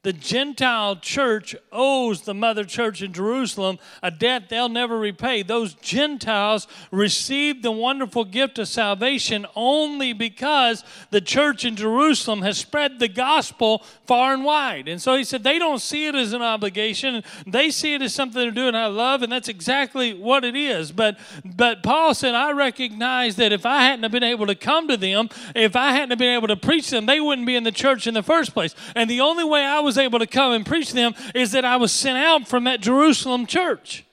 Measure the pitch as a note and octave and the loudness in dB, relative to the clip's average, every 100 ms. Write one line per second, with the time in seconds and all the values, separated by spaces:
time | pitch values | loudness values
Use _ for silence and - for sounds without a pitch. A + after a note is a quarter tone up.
0 | G3 E3+ - A#3+ C#4+ B3+ B3+ A3+ G#3 F#3 | -4 -6 -4 -2 -4 -2 0 0 -2 -4
1 | - C#4 C4+ G#3+ - - _ A3 C4 C4+ | -6 0 0 0 -4 -18 _ -2 2 2
2 | A#3+ F#3 - G3 A3+ G#3+ G3 - A#3 F3 | 0 -2 -6 -2 0 0 -6 -4 -4 -4
3 | G3 E3+ G3+ B3+ A#3+ - F#3+ F#3 - - | -10 -4 -2 -2 -4 -2 -4 -4 -14 -8
4 | F3+ D#3+ A#3 B3+ F3+ A3+ B3 A#3 A#3+ A3+ | -8 -2 0 0 -4 -4 -2 -2 -2 -2
5 | G#3+ F3+ B3 A#3 G3 A#3 G#3+ D3+ - G#3+ | -4 -4 -4 -2 -2 -2 -4 -8 -4 -2
6 | D4+ C#4 - G#3 G#3 G#3+ - - - F#3+ | -2 -2 -2 0 2 0 -4 -20 -6 0
7 | G3+ - - C#4 D4 C4 A#3 A3 A#3+ C4+ | 0 0 -2 0 0 -2 -4 -2 -2 -2
8 | B3 A#3+ G3+ G#3 C4+ A#3+ G#3 - G#3 G3 | -2 -2 -2 0 -2 -2 -4 0 0 0
9 | B3 C4+ - G#3+ G3+ G#3+ A#3+ D4+ D4+ C#4+ | 0 0 -2 -4 -6 -2 2 2 0 -2
10 | C4 G#3+ A3+ - C4+ D4 A#3+ A3+ - - | -4 -2 -6 -4 0 4 2 0 -8 -20
11 | - G#3 E3+ C4 D4 A#3 A#3+ G#3+ G#3+ A#3 | -2 -2 2 2 2 0 -4 -2 0 2
12 | D#4 C4+ - G#3 F#3+ - - D4 C#4+ B3+ | 4 2 0 -2 -2 -4 -4 -2 -2 0
13 | A#3 F#3+ B3+ D#4 B3+ - A3 A3 - - | -2 0 2 2 0 0 2 2 -2 -20
14 | - B3 C4 C4+ C#4 D4+ C4+ D#3+ C#3 F3 | 0 2 4 2 2 2 0 -6 -8 -4
15 | C4 C4 B3+ C4 A#3 D#4+ E4 C4 - D4 | 0 0 0 -2 0 2 0 -2 -4 -4
16 | D4+ C#4 A3+ A#3+ A#3 A3 G#3 F#3+ A3 G3+ | -2 -2 -2 -2 -2 -2 -4 -2 -4 -2
17 | C4+ A#3 - - F3+ A3 D#4 - D#4 C#4+ | -4 -4 -8 -18 -2 2 2 0 -2 -2
18 | C4 - C4 A#3 A#3+ A3 C4 A3+ A3 G3+ | -2 -2 -4 -2 -2 0 0 0 -2 0
19 | B3+ C4+ A#3+ B3 B3 G3 E3 C4+ C4+ C4 | 0 0 -2 -4 -6 -8 -2 0 0 -2
20 | B3 F#3 G#3+ C4+ A#3+ B3+ C#4+ F#3+ D#3 F3 | -4 -2 2 2 2 -2 -2 -4 -4 0
21 | A3 G#3 - E3 F#3 F3+ A#3+ A3+ F#3+ D4 | 0 0 -16 -18 -14 2 2 2 2 4
22 | D#4+ C4 C4 A#3 D4 C#4+ C#4 - B3 G#3+ | 4 4 0 0 0 2 0 0 -8 -4
23 | B3 B3+ A#3+ F#3+ A3 G#3 A#3 C#4 B3+ C4 | -2 0 0 2 2 2 2 4 4 4
24 | A3 A#3+ A#3+ A#3+ G3+ G3 - D#4 D#4+ A#3+ | -2 0 0 0 -2 -2 0 0 2 -2
25 | F#3+ G3+ A3+ - G#3 A#3 A3 A#3+ F#3+ B3+ | 0 0 -2 -6 -8 0 2 4 2 2
26 | C4+ A#3+ B3 B3 A3 G#3 - D#4+ - B3 | 0 0 2 2 0 0 2 0 0 -2
27 | G#3+ D4+ D4+ C4+ B3 B3 A3+ G3+ C#4 B3+ | 2 2 2 0 0 0 -2 0 2 2
28 | A#3 A3+ G3+ E4 D4 - E3 - - A#3+ | 0 -2 2 2 2 -2 -4 -6 -10 -2
29 | A3+ A#3+ C#4+ E4 D#4+ D4+ C#4 D4+ D4 B3+ | -2 2 2 2 2 2 2 2 2 2
30 | C4 A#3 A3+ B3+ C4+ A#3 G3 E4 C#4 B3 | 2 2 0 2 2 2 0 -2 -2 0
31 | A#3+ - B3+ B3 A#3+ B3+ B3+ B3 A#3 - | 0 -2 -6 -2 0 0 2 2 2 0
32 | C4+ B3+ D#4+ D#4+ A3 B3 B3 B3 G3 C4 | -2 0 4 2 2 0 0 0 2 4
33 | D#4 C#4 C4 B3 A#3 E4+ F4+ G#3+ - - | 6 4 0 -4 -2 -2 0 -4 -8 -16
34 | _ | _